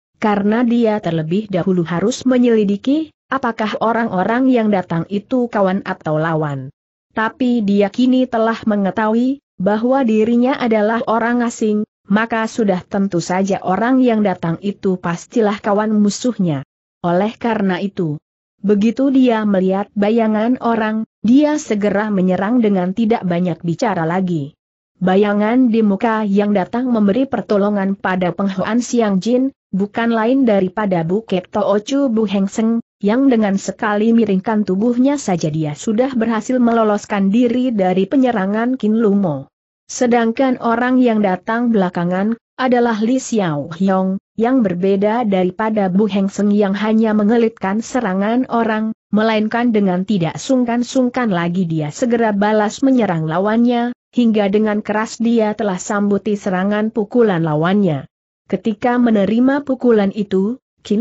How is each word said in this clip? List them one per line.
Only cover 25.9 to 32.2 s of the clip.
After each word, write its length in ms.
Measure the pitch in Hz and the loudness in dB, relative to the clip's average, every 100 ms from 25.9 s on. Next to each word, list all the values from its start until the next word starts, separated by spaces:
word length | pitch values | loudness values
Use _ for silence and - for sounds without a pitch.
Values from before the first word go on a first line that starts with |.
| 190 233 220 | 2 0 0
yang 320 | 214 196 208 196 | 0 0 2 0
datang 320 | 175 240 254 | -2 -4 -2
memberi 400 | 233 202 214 269 | 2 2 2 0
pertolongan 680 | - - 202 202 208 196 196 | -2 -2 0 0 0 -2 -2
pada 340 | 196 185 180 | -2 -2 -2
Peng 160 | 170 196 190 | -2 -4 -4
Hoan 240 | 190 233 | -2 -2
Siang 400 | 233 240 214 190 | -2 0 0 0
Jin, 320 | 220 247 269 - _ | 0 0 0 -6 _
bukan 460 | 185 202 - 233 | -4 -4 -2 -2
lain 340 | 226 220 269 240 | 0 2 2 2
daripada 560 | 202 190 220 214 180 | 2 0 -2 -2 0
Bukit 480 | 165 196 220 185 - | 0 -2 -2 -4 -4
Toocu 560 | 214 196 202 208 277 277 | -2 0 0 0 -2 0
Bu 160 | 220 | 0